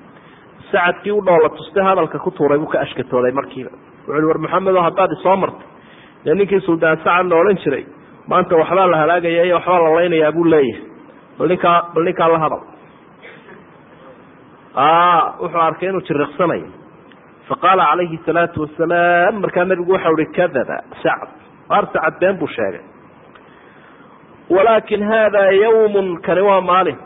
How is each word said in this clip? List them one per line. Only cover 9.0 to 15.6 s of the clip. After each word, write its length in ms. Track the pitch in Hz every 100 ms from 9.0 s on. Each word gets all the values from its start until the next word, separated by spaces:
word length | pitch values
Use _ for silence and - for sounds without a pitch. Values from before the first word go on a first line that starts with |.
| 151 175 170 170 180
iyo 100 | 170
waxbaa 240 | 170 180
la 100 | 165 160
laynayaa," 360 | 175 160 156
buu 120 | 160 165
leeyahay. 360 | 160 131 107 - - - - - -
"Bal 120 | 151
ninkaa, 320 | 180 175 175 -
bal 100 | 160
ninkaa 240 | 175 175 165
la 100 | 165
hadal." 220 | 151 120 - - - - - - - - - - - - - - - - - - - - - -
Aa, 580 | 143 165 175 170 - -
wuxuu 200 | 180 170